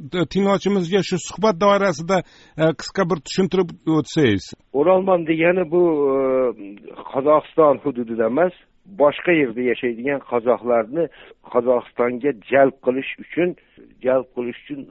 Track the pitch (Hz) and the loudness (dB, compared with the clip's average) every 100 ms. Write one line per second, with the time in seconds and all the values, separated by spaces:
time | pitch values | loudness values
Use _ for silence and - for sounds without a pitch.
0 | 143 180 165 185 196 196 190 202 165 196 | -6 -4 -2 0 0 0 0 -2 0 -2
1 | 170 180 - - 220 170 202 202 196 143 | -2 -4 -6 -2 -2 2 2 2 0 -2
2 | 170 190 - - - - 160 151 - - | -2 -2 -4 -14 -20 -2 -2 -2 -8 -4
3 | 180 170 - - 190 185 175 165 - 160 | -2 -2 -4 -2 0 0 -2 -4 -2 -2
4 | 139 - 131 98 - - _ 131 156 185 | 0 2 2 2 -2 -16 _ 0 2 2
5 | 190 180 156 160 165 185 165 175 175 151 | 2 0 0 0 2 2 0 2 2 2
6 | 143 135 135 131 127 - 101 104 - - | 2 2 0 0 0 -4 -12 -18 -18 -18
7 | 101 127 139 151 - - 151 135 147 123 | -8 -2 2 2 2 4 4 4 -2 -6
8 | 117 113 113 131 180 - _ _ - - | -6 -2 0 2 0 -2 _ _ -20 2
9 | 143 - - 165 131 110 123 113 123 117 | 2 2 0 2 2 0 -2 -2 -4 -4
10 | 131 139 - 120 113 107 117 120 110 151 | -4 -6 -4 -2 0 0 0 0 0 -4
11 | 156 - - - - 123 120 123 - - | -6 -6 -20 -20 -4 -2 2 0 0 -4
12 | 120 123 143 117 - 135 135 - - 131 | -2 -2 -4 -6 0 4 4 2 -2 -2
13 | 135 - - - 180 - _ _ - _ | -6 -12 -8 -2 -2 -4 _ _ -20 _
14 | 123 131 120 - 123 127 - 143 127 | 0 0 -2 -6 -8 -10 -14 -14 -14